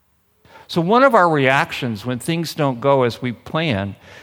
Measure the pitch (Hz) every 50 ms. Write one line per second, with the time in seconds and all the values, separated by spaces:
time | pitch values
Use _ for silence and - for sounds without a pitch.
0 | _ _ _ _ _ _ _ _ _ _ - - - - - 180 165 180 220 247
1 | 269 269 233 214 175 170 156 147 135 131 135 143 165 - - - 143 123 110 101
2 | 98 123 127 123 - - 165 170 165 147 - - 151 139 127 117 120 139 139 135
3 | 127 117 - - - 123 113 - - - - 160 165 160 117 95 98 101 95 -
4 | - - - -